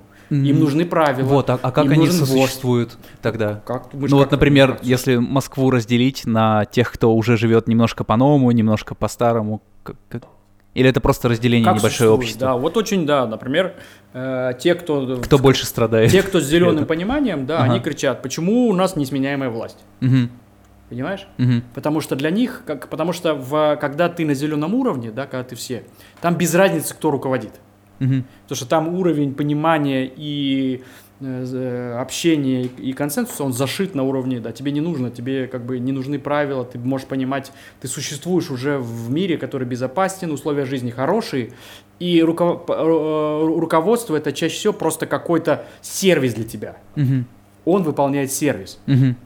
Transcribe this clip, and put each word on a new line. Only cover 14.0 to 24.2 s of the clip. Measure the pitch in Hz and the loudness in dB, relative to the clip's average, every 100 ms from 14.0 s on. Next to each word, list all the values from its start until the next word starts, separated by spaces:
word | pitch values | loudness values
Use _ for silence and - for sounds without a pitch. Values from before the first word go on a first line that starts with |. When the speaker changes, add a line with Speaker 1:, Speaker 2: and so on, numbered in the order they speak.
| _ | _
Speaker 1:
э, | 127 131 131 127 123 | -10 -6 -4 -4 -2
те, | 175 170 | 0 0
кто | - 143 127 127 | 0 -2 -2 -4
Speaker 2:
Кто | 120 139 | -6 0
больше | 131 131 - | 2 2 -2
страдает | - 113 113 113 | -2 0 4 4
Speaker 1:
те, | 180 | 4
кто | 185 175 | 2 -2
с | |
Speaker 2:
при | 139 | 0
Speaker 1:
зелёным | 170 175 156 | 2 4 2
Speaker 2:
этом? | 139 | 0
Speaker 1:
пониманием, | 165 190 285 254 156 131 | -2 -2 -2 -2 -2 -2
да, | 160 | 0
Speaker 2:
Ага. | 127 | 2
Speaker 1:
они | 117 | 0
кричат: | 151 143 139 120 | -2 -2 -2 -2
«Почему | 131 - 170 240 240 | -6 -4 0 2 2
у | 185 | 2
нас | 190 156 | 0 0
несменяемая | 135 139 135 143 131 | -4 -2 -2 -2 -4
власть?» | 113 101 - - - | -6 -8 -14 -20 -4
Speaker 2:
Мгм. | 131 131 120 - - _ _ _ - | 0 0 -2 -8 -20 _ _ _ -14
Speaker 1:
Понимаешь? | 120 147 196 - - | -10 -8 -8 -10 -2
Speaker 2:
Мгм. | 123 120 123 | 0 0 -2
Speaker 1:
Потому | - 151 156 | -6 -2 -2
что | - 135 | -2 -2
для | 151 | 0
них, | 196 247 - - | 0 0 -4 -10
как, | 147 - | -10 -8
потому | 160 160 | -4 -4
что | 170 165 | -2 -2
в, | 147 127 151 151 147 | -2 -2 2 2 2
когда | 147 143 175 | -2 0 0
ты | 175 | 0